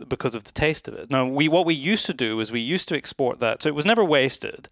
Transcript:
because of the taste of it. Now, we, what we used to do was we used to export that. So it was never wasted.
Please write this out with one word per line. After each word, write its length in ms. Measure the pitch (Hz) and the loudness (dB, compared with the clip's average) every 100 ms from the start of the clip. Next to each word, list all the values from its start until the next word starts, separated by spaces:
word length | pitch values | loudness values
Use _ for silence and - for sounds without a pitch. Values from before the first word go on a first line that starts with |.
| - | -10
because 260 | 123 139 | -6 -4
of 100 | 113 - | -6 -10
the 60 | |
taste 360 | - 151 156 - | -2 0 -2 -8
of 80 | 107 | -14
it. 140 | 117 | -4
Now, 160 | 135 127 | -2 0
we, 200 | 139 156 | 2 2
what 200 | 170 170 | 4 2
we 60 | 156 | 0
used 320 | 151 214 - | 0 0 -2
to 60 | 175 | -2
do 200 | 117 110 | -2 -2
was 160 | 107 | -2
we 80 | 120 | -4
used 280 | 117 185 - | -2 -2 -2
to 60 | 165 | -4
export 440 | - - 123 - | -4 -2 -2 0
that. 220 | 113 113 | -2 0
So 80 | 151 | -2
it 60 | 147 | 0
was 100 | 165 | 2
never 180 | 233 | 4
wasted. 640 | 185 147 131 - - - - | 4 4 4 0 -8 -12 -18